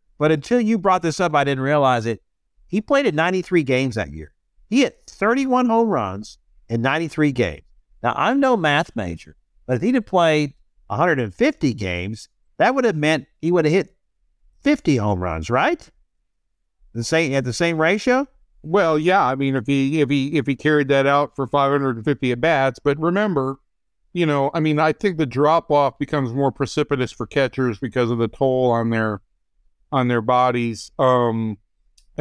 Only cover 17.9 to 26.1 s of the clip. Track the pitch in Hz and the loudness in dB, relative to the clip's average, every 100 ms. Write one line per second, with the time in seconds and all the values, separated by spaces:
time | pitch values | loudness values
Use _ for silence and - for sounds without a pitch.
17.9 | 202 254 254 285 _ _ _ 156 190 170 | 0 0 0 -2 _ _ _ -2 0 2
18.9 | 156 165 190 127 135 139 131 120 139 135 | 2 2 2 2 0 -2 -2 0 0 0
19.9 | 156 135 143 135 151 135 127 151 151 139 | 0 0 0 0 -2 -2 -2 2 2 2
20.9 | 139 135 143 147 - 127 143 139 143 135 | 2 2 0 0 -4 -2 0 0 0 -2
21.9 | 117 117 139 127 120 160 147 135 127 143 | -2 -4 -2 -2 0 0 2 0 0 -2
22.9 | 143 165 185 214 151 131 135 _ _ _ | 0 0 0 0 0 -4 -6 _ _ _
23.9 | _ _ 175 160 143 143 165 156 151 156 | _ _ -2 0 0 0 0 0 2 0
24.9 | - 208 160 139 120 147 165 - 147 135 | 0 -2 -2 -2 2 2 2 2 2 2
25.9 | - 139 | -2 -4